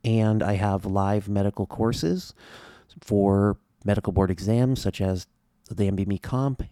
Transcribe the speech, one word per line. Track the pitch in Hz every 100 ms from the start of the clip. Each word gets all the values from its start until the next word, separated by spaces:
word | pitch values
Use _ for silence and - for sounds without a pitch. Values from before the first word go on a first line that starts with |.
And | 113 113 110 107
I | 98 101
have | 101 98
live | 98 98 98 104 98
medical | 101 101 101
courses | 98 - 113 - 165 185 - - - - - - _ -
for | - 101 98 98 101 101 _ _
medical | 101 104 104
board | 90 95
exams, | 87 95 117 127 127
such | 101 -
as | 95 92 - _ _ _ -
the | - 101
M |
B | 98
M | 98
E | 95
Comp | - 127 135 131 -